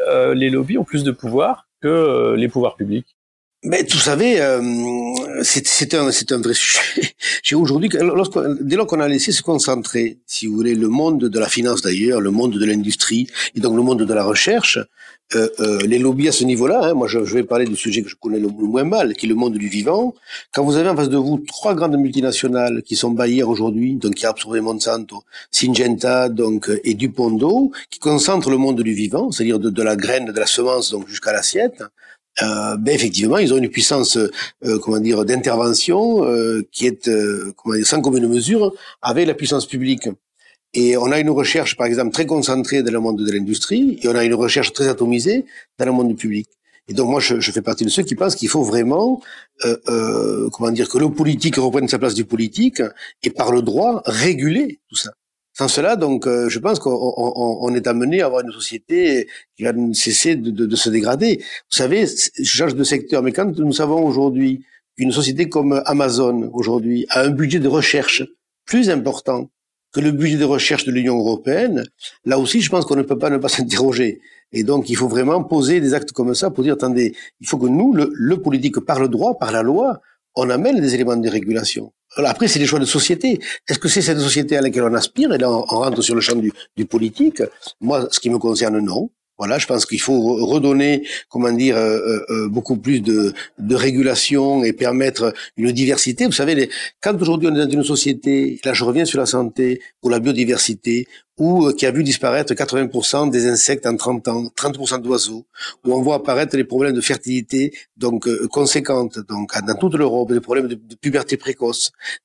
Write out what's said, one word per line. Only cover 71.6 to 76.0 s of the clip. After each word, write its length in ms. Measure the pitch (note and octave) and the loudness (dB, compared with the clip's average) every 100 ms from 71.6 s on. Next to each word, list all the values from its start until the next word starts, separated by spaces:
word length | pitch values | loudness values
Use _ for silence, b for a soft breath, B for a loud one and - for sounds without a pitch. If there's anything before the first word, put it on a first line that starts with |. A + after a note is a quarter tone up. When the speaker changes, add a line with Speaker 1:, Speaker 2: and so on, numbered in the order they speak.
| A#3+ C#3+ A#2+ _ B B | 0 -2 -4 _ B B
Speaker 2:
là 140 | A#2+ C3+ | -2 0
aussi, 220 | B2+ A#3 | 2 0
je 100 | D#3 | 2
pense 140 | F3+ | 0
qu'on 120 | D#3+ C#3 | 2 0
ne 60 | |
peut 160 | C#3 B2+ | 0 0
pas 100 | D3+ | 0
ne 100 | C#3 | 0
pas 100 | C3 | 0
<laughs> 80 | - | -2
s'interroger. 640 | A#2+ A2+ C3+ A#2+ A#2+ - B B _ | -2 0 2 2 0 -2 B B _
Et 100 | A2+ | -4
donc, 260 | A2 C#3+ B2+ | 0 0 0
il 80 | A#2 | 0
faut 120 | B2+ | 0
vraiment 340 | B2 B2+ E3 | 2 2 0
poser 360 | - D#3 C3+ F3 | 2 0 2 2
des 140 | C#3 | 2
actes 180 | C#3+ | 0